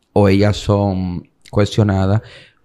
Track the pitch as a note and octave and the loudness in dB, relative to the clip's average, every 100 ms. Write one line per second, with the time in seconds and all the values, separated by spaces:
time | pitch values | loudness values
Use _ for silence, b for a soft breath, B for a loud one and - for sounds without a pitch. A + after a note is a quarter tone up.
0 | _ - G2+ G2 G#2 G2+ - G2+ G2+ F#2+ | _ 2 2 4 2 0 -2 0 0 -2
1 | F#2 F2+ - _ - - G2+ - G#2 G2 | -4 -6 -12 _ -8 -4 -2 0 0 0
2 | F#2+ G#2 B B B B | 0 -2 B B B B